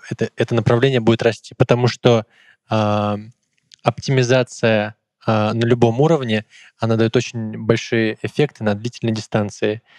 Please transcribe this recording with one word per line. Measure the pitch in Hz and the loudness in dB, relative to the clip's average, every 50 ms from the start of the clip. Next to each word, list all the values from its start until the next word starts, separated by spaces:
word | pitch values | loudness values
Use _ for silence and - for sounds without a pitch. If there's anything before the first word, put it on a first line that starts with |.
| - - | -12 -10
это, | - - 113 107 _ | -8 -6 -6 -6 _
это | - 120 - 120 | -4 -4 -2 0
направление | 117 107 - 120 117 127 135 135 123 | 0 2 2 2 2 2 2 2 2
будет | 113 113 113 - | 2 2 2 2
расти, | - 117 - - - - - | 2 0 0 -2 -8 -6 -2
потому | - 127 - 123 120 123 117 | 0 2 2 2 2 2 0
что, | - - - 123 120 113 104 _ _ _ _ _ _ _ _ - | 0 2 2 2 2 2 0 _ _ _ _ _ _ _ _ -4
а, | 113 110 107 104 104 104 104 104 104 104 107 113 - _ _ _ _ _ _ _ _ _ | -2 0 0 0 0 -2 -2 -4 -4 -6 -10 -14 -20 _ _ _ _ _ _ _ _ _
оптимизация, | - - - - - - 139 127 127 117 131 127 123 - - - - 113 113 107 104 107 - _ _ _ _ _ - | -4 -4 -4 -4 -2 0 0 2 2 4 2 2 0 -2 -4 -2 0 2 2 0 -2 -4 -8 _ _ _ _ _ -4
а, | - 113 107 107 107 113 | -2 0 0 0 0 -2
на | 117 120 | 0 0
любом | 117 123 120 120 117 113 123 | 0 2 4 2 2 2 2
уровне, | 147 160 165 143 131 117 110 107 - _ _ - - - _ - | 2 2 2 0 0 -2 -2 -4 -4 _ _ -20 -20 -20 _ -4
она | 113 113 113 | -2 0 2
дает | 110 113 110 - | 2 2 2 2
очень | 127 117 - - 117 110 110 110 113 | 0 -2 -4 -6 -8 -8 -8 -10 -6
большие | 113 107 117 113 - - 120 113 110 110 110 - | -2 -2 -2 -2 -2 -2 -2 -2 0 -2 -4 -6
эффекты | - 107 - - 147 143 - - 117 | -8 -6 -2 -2 -2 -2 -2 -4 -4
на | 107 104 | -4 -2
длительной | 104 110 123 - - - 117 110 | -4 -6 -10 -8 -6 -4 -4 -4
дистанции. | 110 - - - 113 104 104 - - 110 107 107 113 _ _ _ | -4 -6 -4 -4 -4 -4 -4 -6 -4 -4 -4 -4 -6 _ _ _